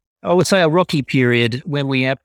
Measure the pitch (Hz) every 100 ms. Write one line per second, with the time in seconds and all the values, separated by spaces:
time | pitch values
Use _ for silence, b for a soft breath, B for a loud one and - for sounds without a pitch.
0 | _ _ - 175 151 196 160 170 180 151
1 | 127 135 123 120 117 123 - 143 135 135
2 | 131 135